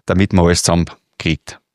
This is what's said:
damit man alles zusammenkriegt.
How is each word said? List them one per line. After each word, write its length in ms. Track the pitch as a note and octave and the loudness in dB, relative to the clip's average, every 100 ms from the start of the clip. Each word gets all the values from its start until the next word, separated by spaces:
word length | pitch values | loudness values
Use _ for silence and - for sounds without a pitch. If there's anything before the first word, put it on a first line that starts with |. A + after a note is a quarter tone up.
| - | -4
damit 280 | F#2 G2+ | 0 2
man 120 | F#2 E2+ | 2 2
alles 160 | F2 | 2
zusammenkriegt. 960 | - F2 E2 - _ - E2+ D#2 - - _ | 0 0 -2 -8 _ -8 -6 -6 -8 -20 _